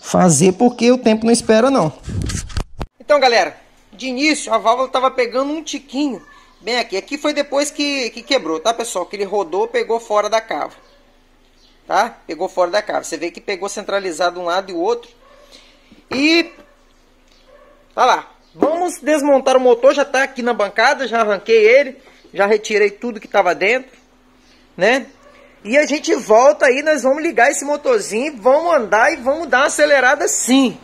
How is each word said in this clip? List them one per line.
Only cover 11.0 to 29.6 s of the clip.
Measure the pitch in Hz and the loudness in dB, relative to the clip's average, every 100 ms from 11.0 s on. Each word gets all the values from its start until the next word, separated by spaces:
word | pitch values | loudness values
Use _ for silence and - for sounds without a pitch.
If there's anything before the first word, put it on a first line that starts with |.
| _ _ _ _ _ _ _ _ - | _ _ _ _ _ _ _ _ -4
Tá? | 170 226 - - | -2 -2 -6 -14
Pegou | 160 185 | -8 -8
fora | - 175 | -2 0
da | 196 | 0
cava. | 208 147 | -2 -8
Você | 131 160 | -6 -8
vê | 170 | -8
que | 170 | -10
pegou | - 190 190 | -10 -8 -8
centralizado | - 202 196 190 156 175 175 | -10 -6 -4 -4 -2 -4 -2
um | |
lado | 175 180 190 | -4 -4 -4
e | |
o | 175 | -4
outro. | 185 240 - _ _ - - - _ _ _ - _ | -4 -4 -8 _ _ -20 -20 -20 _ _ _ -20 _
E | 247 294 330 330 - - _ _ _ _ _ _ _ _ - _ _ _ | -2 2 2 0 -8 -20 _ _ _ _ _ _ _ _ -20 _ _ _
tá | - 247 | 0 2
lá. | 170 - _ _ | 2 -2 _ _
Vamos | 160 254 330 359 - | -2 -2 0 -4 -4
desmontar | 262 302 285 269 269 262 | -2 0 2 2 4 2
o | |
motor. | 254 233 262 | 4 4 4
Já | 294 | 2
tá | 277 262 | -2 -2
aqui | 269 269 | -4 -4
na | 240 | -4
bancada. | 220 202 180 233 277 247 | -2 -2 2 0 0 -2
Já | 226 | -2
arranquei | 214 196 - 226 | 0 -2 2 4
ele. | 214 262 269 262 - _ - | 6 4 2 -6 -20 _ -16
Já | 165 202 | -2 0
retirei | 214 208 208 208 | 0 0 0 0
tudo | 202 240 214 | -2 -10 -10
que | - | -4
tava | 208 180 | 0 0
dentro, | 160 185 254 262 - _ _ _ _ _ _ _ - | 2 0 0 -4 -20 _ _ _ _ _ _ _ 0
né? | 190 262 233 _ - - - _ | 2 2 -4 _ -20 -20 -20 _
E | 202 262 | -2 0
a | |
gente | 302 302 311 | 0 -2 -2
volta | 311 190 214 269 294 294 | -2 4 6 6 4 2
aí. | 254 | 2
Nós | 302 302 | 0 0
vamos | 247 277 | 0 0
ligar | 311 240 247 | -2 2 2
esse | - | 2
motorzinho. | 285 294 294 233 185 208 285 277 | -4 -4 0 0 0 -4 -4 -2
Vamos | 220 285 339 | 2 2 2
andar | 311 214 202 269 | 0 2 2 2
e | 330 | 0
vamos | 247 302 330 | -4 -4 0
dar | |
uma | 247 | 0